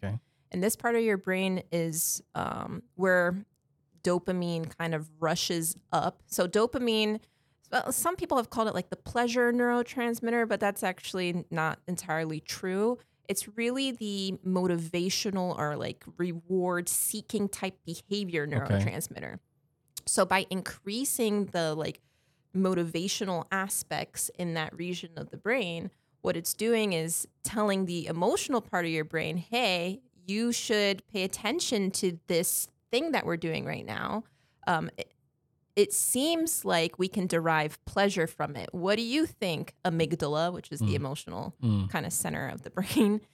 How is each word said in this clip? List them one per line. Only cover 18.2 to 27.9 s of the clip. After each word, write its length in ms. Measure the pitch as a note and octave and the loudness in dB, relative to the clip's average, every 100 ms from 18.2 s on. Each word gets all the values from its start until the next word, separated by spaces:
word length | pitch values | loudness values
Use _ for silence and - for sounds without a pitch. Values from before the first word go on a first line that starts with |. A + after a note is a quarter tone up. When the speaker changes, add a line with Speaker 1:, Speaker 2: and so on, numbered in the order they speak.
| F#3 E3 | -2 -2
Speaker 1:
Okay. 120 | D3 D3 | 0 0
Speaker 2:
neurotransmitter. 840 | - G2 G2+ F#2 - - C#2 - - _ _ _ _ - - | 2 2 2 -2 -6 -8 -10 -10 -16 _ _ _ _ -8 0
So 180 | - | 2
by 220 | F#3 F#3+ - | 4 2 0
increasing 1000 | F#3 - - G3 A3+ C#4+ - A3 G#3 F#3+ | -4 -6 -10 -6 -4 -2 0 2 2 0
the, 280 | F3 D#3+ | 0 0
like, 260 | D#3 D#3 - _ _ _ _ _ F#3 | 0 -4 -6 _ _ _ _ _ 0
motivational 880 | F#3 F3 E3+ E3 F#3+ - G3 E3+ - | 2 2 0 -2 -2 -2 -2 -2 -2
aspects 800 | F#3+ G3 - - D#3 - - - - | -4 -2 -4 -4 -6 -6 -6 -6 -4
in 160 | F3 | -4
that 220 | E3 - - | -2 -4 -6
region 340 | F3+ F3 E3 D#3+ | -6 -6 -8 -12
of 140 | D3 | -12
the 60 | - | -6
brain, 540 | G3+ B3+ F3 E3+ G3 - _ _ | -2 0 0 -4 -8 -12 _ _
what 140 | F#3 E3+ | -2 -2
it's 180 | F3 | -2
doing 380 | - A3 A3+ G#3 | 0 2 4 2
is 340 | E3 E3 - - _ | 0 0 -2 -6 _
telling 400 | - G#3+ G#3 F#3+ | -4 2 2 2
the 200 | F3+ | 0